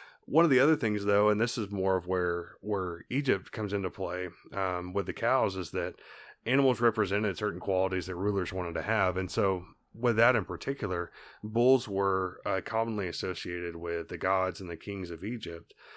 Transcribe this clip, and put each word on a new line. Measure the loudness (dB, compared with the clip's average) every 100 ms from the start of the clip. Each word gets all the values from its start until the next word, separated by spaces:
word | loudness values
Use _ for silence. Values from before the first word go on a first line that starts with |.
| -20 -20 0
One | 4
of | 6
the | 6
other | 6 4
things, | 2 0
though, | 2 4 4
and | 4
this | 0 -2
is | -4
more | 0 2 2
of | 0
where, | 0 0 -2 -6 -10
where | -4 -2 -2 -6 -4
Egypt | -2 2 0 -2
comes | -6 -2
into | -2 -2
play, | -4 -4 -4 -6 -10 -10
um, | -4 -2 -2 -2
with | -2
the | -2
cows, | -2 0 2 2
is | -2 -4
that | -4 -4 -6 -16 -20 -20 -10 0
animals | 2 4 4
represented | 2 2 0 0 0 -2
certain | -4 -4
qualities | 0 2 2 0 -4
that | -2
rulers | 0 0 -2
wanted | -4 -4
to | -4
have. | -2 0 2 0
And | -2
so | 0 0 0 -6 -20 _
with | -4 0 4
that | 4
in | 2 -2
particular, | -6 -6 -4 -4 -4 -6 -12 -20 -14
bulls | -4 4 6 4 2
were, | 0 2 0 -2 -4 -2
uh, | -2
commonly | 0 -2 0 -2 -4
associated | -4 -4 -4 -6 -6 -6 -6
with | -4 -4 -4
the | -2
gods | 0 2 0 -4
and | -8
the | -8
kings | -8 -6 -6
of | -8
Egypt | -8 -8 -8 -10 -14 _ -20